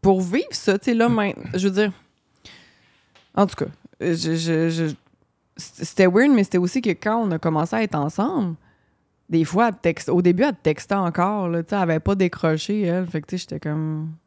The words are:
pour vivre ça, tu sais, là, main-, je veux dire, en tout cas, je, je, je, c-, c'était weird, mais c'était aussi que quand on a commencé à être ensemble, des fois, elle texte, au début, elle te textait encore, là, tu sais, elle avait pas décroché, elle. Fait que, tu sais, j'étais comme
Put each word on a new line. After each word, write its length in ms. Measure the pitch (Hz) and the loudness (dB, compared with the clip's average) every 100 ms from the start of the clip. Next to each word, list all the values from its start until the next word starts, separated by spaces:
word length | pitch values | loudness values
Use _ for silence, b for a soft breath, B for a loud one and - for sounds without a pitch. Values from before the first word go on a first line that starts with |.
pour 220 | 196 190 | 4 2
vivre 240 | 180 220 554 | 2 -2 -4
ça, 260 | - - 202 | -4 0 0
tu 80 | - | 0
sais, 80 | |
là, 140 | 233 233 | 2 2
main-, 240 | 233 202 - - | 2 0 -4 -8
je 140 | 185 196 | -2 0
veux 60 | |
dire, 180 | 190 208 185 _ _ _ _ b b b b b b b b b - | 2 0 -2 _ _ _ _ b b b b b b b b b 0
en 100 | 196 | 0
tout 100 | - | 0
cas, 140 | - - - _ | -8 -8 -20 _
je, 140 | - | -2
je, 560 | 165 160 165 165 165 165 | -2 -2 -2 0 0 0
je, 160 | 165 160 | 0 -2
c-, 60 | 147 _ _ _ _ _ - - - | -4 _ _ _ _ _ -14 -14 -10
c'était 220 | 170 - 185 | -10 4 4
weird, 240 | 185 277 | 6 6
mais 120 | 254 | 6
c'était 140 | 196 185 | 4 0
aussi 220 | 180 262 | 0 -2
que 100 | 233 | -2
quand 260 | 175 214 226 | -2 0 0
on 140 | 220 | 0
a 60 | 165 | -2
commencé 380 | 165 156 165 220 | 0 0 0 -2
à 60 | |
être 120 | 214 156 | -2 -2
ensemble, 580 | 147 - 226 359 190 160 _ _ _ _ _ _ _ | -4 -2 -2 -2 -4 -6 _ _ _ _ _ _ _
des 160 | 165 | 0
fois, 240 | 160 180 233 | 0 2 0
elle 80 | 208 | 0
texte, 320 | 170 165 - | -2 -2 0
au 140 | 180 | 2
début, 220 | 180 175 | 4 4
elle 100 | 277 | 2
te 80 | 202 | 0
textait 320 | - 151 - | -2 -2 -2
encore, 540 | 196 180 - 180 214 185 | -2 -2 0 0 0 -2
là, 140 | 170 | -4
tu 80 | 165 | -2
sais, 60 | 202 | -2
elle 60 | |
avait 180 | 175 160 | 0 0
pas 140 | 175 | 0
décroché, 680 | 196 180 - 165 156 - 208 | 2 0 0 -2 -2 -2 -2
elle. 240 | 190 175 180 | 0 -2 -2
Fait 140 | 165 | -6
que, 60 | 151 | -6
tu 100 | 180 | -10
sais, 40 | |
j'étais 180 | - 160 | -8 -10
comme 520 | 156 151 156 156 156 160 | -6 -4 -4 -4 -8 -12